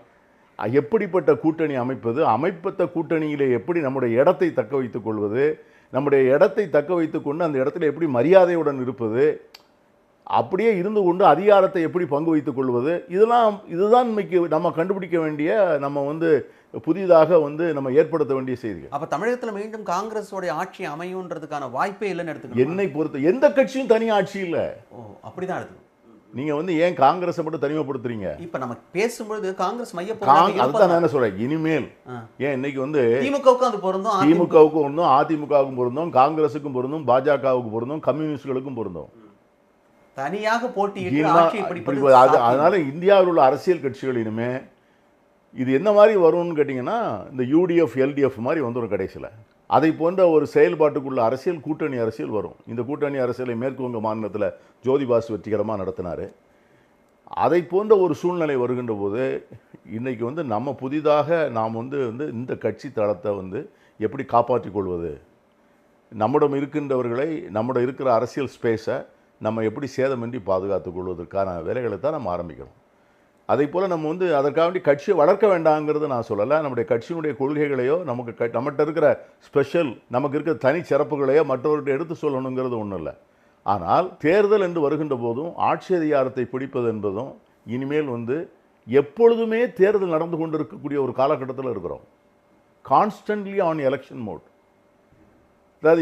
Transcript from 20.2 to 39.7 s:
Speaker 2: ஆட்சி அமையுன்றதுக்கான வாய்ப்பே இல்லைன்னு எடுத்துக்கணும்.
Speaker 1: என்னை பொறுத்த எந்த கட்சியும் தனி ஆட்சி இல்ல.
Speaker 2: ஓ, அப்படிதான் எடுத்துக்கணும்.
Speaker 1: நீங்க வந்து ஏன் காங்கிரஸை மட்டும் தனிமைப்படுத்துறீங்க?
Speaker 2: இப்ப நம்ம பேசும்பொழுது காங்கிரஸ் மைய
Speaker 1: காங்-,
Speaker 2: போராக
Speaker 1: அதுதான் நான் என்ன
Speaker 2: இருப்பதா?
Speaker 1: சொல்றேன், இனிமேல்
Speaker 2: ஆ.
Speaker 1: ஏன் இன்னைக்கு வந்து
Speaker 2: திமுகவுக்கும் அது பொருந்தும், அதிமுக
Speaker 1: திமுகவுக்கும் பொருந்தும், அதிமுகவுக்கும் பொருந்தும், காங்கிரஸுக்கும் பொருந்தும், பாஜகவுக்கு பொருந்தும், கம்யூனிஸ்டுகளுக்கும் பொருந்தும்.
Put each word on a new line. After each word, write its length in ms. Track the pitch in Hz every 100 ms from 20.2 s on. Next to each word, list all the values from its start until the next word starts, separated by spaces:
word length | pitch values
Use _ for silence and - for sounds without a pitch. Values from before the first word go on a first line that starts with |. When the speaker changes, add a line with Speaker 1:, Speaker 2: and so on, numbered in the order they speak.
| 208 190 180
Speaker 2:
ஆட்சி 380 | 156 185 - 175
அமையுன்றதுக்கான 840 | 147 180 185 180 165 147 147 135
வாய்ப்பே 420 | 123 190 202 208
இல்லைன்னு 180 | 175 170
எடுத்துக்கணும். 320 | 147 127 123 135
Speaker 1:
என்னை 240 | 185 190
பொறுத்த 300 | 143 151 127
எந்த 320 | 151 240 294
கட்சியும் 360 | 240 262 262 247
தனி 220 | 220 226
ஆட்சி 300 | 208 190 196
இல்ல. 380 | 185 147 85 - -
Speaker 2:
ஓ, 80 | 117 110 98 113
அப்படிதான் 320 | 180 180 156
எடுத்துக்கணும். 300 | 98 92 _ _ _ 107 _
Speaker 1:
நீங்க 220 | 120 151 147
வந்து 220 | 180 160
ஏன் 180 | 175 165
காங்கிரஸை 480 | 135 180 175 -
மட்டும் 180 | 156 156
தனிமைப்படுத்துறீங்க? 760 | 143 156 135 135 120 113 92 73
Speaker 2:
இப்ப 180 | 170 151
நம்ம 180 | 127 117 _
பேசும்பொழுது 600 | 175 226 233 214 214 190
காங்கிரஸ் 400 | 185 185 233 226
மைய 200 | 170 190
Speaker 1:
காங்-, 60 | -
Speaker 2:
போராக 180 | - 147
Speaker 1:
அதுதான் 340 | 185 - 131
நான் 100 | 220
என்ன 140 | 185 170
Speaker 2:
இருப்பதா? 120 | 165
Speaker 1:
சொல்றேன், 300 | 135 113 95
இனிமேல் 540 | 120 156 156 156 107 - -
Speaker 2:
ஆ. 160 | 123 110 _
Speaker 1:
ஏன் 160 | 135
இன்னைக்கு 260 | 135 135 135
வந்து 400 | 131 156 117 120
Speaker 2:
திமுகவுக்கும் 460 | 262 277 269 247 254
அது 100 | 202
பொருந்தும், 320 | 185 190 190
அதிமுக 140 | 196 147
Speaker 1:
திமுகவுக்கும் 560 | 170 165 160 156 156
பொருந்தும், 240 | 139 147 170
அதிமுகவுக்கும் 680 | 135 147 156 143 143 139 127
பொருந்தும், 380 | 123 127 170
காங்கிரஸுக்கும் 600 | 127 135 156 151 147 143
பொருந்தும், 340 | 127 127 156 131
பாஜகவுக்கு 640 | 127 139 139 131 127 120
பொருந்தும், 300 | 110 120 156 -
கம்யூனிஸ்டுகளுக்கும் 680 | 135 156 143 135 131 135 120
பொருந்தும். 340 | 101 85 71 - 107 _ _ _ _